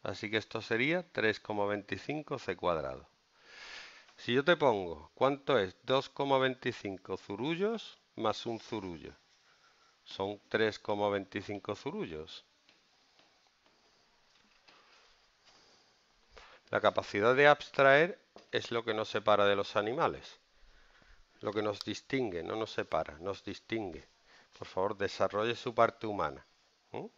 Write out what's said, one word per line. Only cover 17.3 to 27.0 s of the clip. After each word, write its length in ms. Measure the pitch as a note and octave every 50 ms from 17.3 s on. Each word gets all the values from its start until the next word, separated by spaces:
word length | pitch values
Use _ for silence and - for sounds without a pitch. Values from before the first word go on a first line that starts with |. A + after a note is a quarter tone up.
| B2+
de 120 | C3 C#3+
abstraer 760 | D3 D3 - - - - - C#3 C3+ C3+ C#3+ E3 F#3 G3+ _ _ _ _ - - _
es 200 | - A2+ G#2 -
lo 140 | A#2 A#2 A2
que 80 | A2
nos 160 | G#2+ A2 G#2+ -
separa 380 | - G#2+ G2 G#2+ G#2 G2+ G2+
de 100 | G2+ G2+
los 200 | G2 G2 - -
animales. 640 | A2 G2+ G#2+ B2 D#3 D#3+ A#2+ D2 B1+ - - - _ _ _ _ _ - - - - - _ _ - - - - - - _ _ _
Lo 140 | A2+ G#2+ G2+
que 80 | G#2+
nos 180 | G#2+ G#2+ G#2 -
distingue, 640 | - A2 G#2 - - _ - C3+ B2+ G#2+ F2 E2+
no 140 | E2 F#2 G2+
nos 140 | A2 A2+ -
separa, 440 | - - G2+ - - D#2 D#2 - D2+ D2+
nos 220 | E2+ G2 G2 -
distingue. 640 | _ G#2 F2+ - _ - A2+ A2+ G#2+ F#2 D#2 C#2+ - _ _ _ _ _ - - - _ _ -
Por 80 | -
favor, 300 | - - F#2 F#2+ G#2 G#2+
desarrolle 580 | G2 G2+ F#2 - - G2+ F#2+ F#2+ G#2 G#2+ A#2+ A#2
su 180 | - - B2+ A2+
parte 320 | A#2 A#2 A2 - - -
humana. 380 | A2 G#2 F#2+ E2 D2 C#2 C2+ - _ _ _ _ _ _ _ _ _
¿Mm? 160 | - A#2